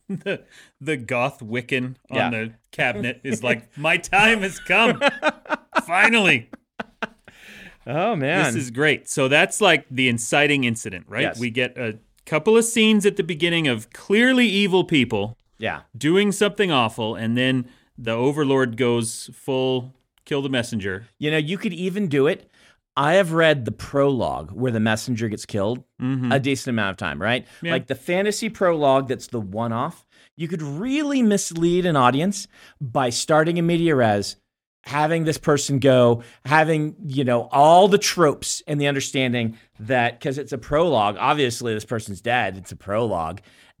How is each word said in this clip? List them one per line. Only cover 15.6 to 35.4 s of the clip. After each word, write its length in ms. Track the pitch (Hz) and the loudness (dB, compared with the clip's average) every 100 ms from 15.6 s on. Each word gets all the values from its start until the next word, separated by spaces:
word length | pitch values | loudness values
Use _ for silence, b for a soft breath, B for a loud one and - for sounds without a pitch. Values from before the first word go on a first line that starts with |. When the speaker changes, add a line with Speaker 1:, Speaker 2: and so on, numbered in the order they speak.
| 110 78 - 113 | -8 -8 -12 -6
Speaker 1:
doing 360 | 139 185 208 | 0 2 2
something 380 | 196 202 202 196 | 2 0 0 0
awful, 440 | 147 113 - 110 | 2 0 -2 -6
and 220 | 98 113 120 | -4 -2 0
then 300 | 127 131 123 b b - | 0 0 -4 b b -10
the 140 | 117 | -6
Overlord 640 | 113 131 147 139 135 127 113 | 0 0 0 0 2 0 0
goes 540 | 123 117 110 - - | 0 0 -2 -8 -14
full 600 | - - 131 131 131 127 - _ _ | -14 -6 -2 -2 -2 -6 -14 _ _
kill 160 | - 143 | -6 -4
the 80 | 139 | -2
messenger. 580 | 131 113 113 98 95 117 _ | -2 -2 -4 -4 -6 -10 _
Speaker 2:
You 120 | 151 | -2
know, 60 | 156 | -2
you 220 | 151 196 | -2 -4
could 160 | 226 | -6
even 340 | 170 185 190 196 | -4 -6 -4 -2
do 180 | 139 139 | 2 2
it. 240 | 190 - b b b _ - | 0 -8 b b b _ -2
I 180 | 143 | 2
have 180 | 185 180 | 2 2
read 320 | 160 160 147 | 4 4 2
the 80 | 110 | -2
prologue 800 | 107 - 139 143 131 85 65 78 | -8 -4 0 2 2 -2 -4 -8
where 180 | 90 127 | -6 -2
the 80 | 113 | 0
messenger 480 | 110 110 - 117 113 | 0 0 -2 -4 -4
gets 160 | 107 - | -6 -6
killed 360 | 107 98 127 - - | -4 -2 -4 -10 -8
Speaker 1:
Mm-hmm. 320 | 127 135 127 | -6 -4 -2
Speaker 2:
a 60 | 139 | -2
decent 280 | 131 135 - | 0 -2 -2
amount 160 | 113 101 | -2 -2
of 40 | 92 | -4
time, 240 | 87 71 | -8 -4
right? 260 | 98 123 - B | -2 -2 -6 B
Speaker 1:
Yeah. 100 | 170 | -4
Speaker 2:
Like, 140 | 131 117 | -4 -4
the 60 | |
fantasy 540 | 127 - 175 208 202 220 | -8 -4 -2 -2 -2 -6
prologue 600 | - 185 165 143 135 135 | -2 0 2 4 2 0
that's 180 | 123 - | -6 -8
the 140 | 120 | -10
one-off. 640 | 101 101 117 113 147 - _ b b - | -8 -6 -4 -4 -6 -8 _ b b -12
You 120 | 160 | -8
could 140 | 175 | -8
really 600 | 151 143 240 277 294 277 | -8 -8 -4 -2 0 2
mislead 640 | 226 202 - 170 170 175 180 | 4 2 0 0 2 2 2
an 100 | 147 | 4
audience 500 | 123 131 180 202 - b b b | 4 4 0 -4 -10 b b b
by 300 | 135 143 127 | -6 -2 -2
starting 460 | 120 - 156 160 170 | -2 2 2 2 2
in 100 | 170 | 0
media 280 | 170 165 139 | 2 2 4
res, 400 | 113 104 95 - _ _ _ _ | 4 2 -2 -10 _ _ _ _
having 420 | - 143 151 165 | -8 -2 0 0
this 140 | 160 | -2
person 400 | 147 | -2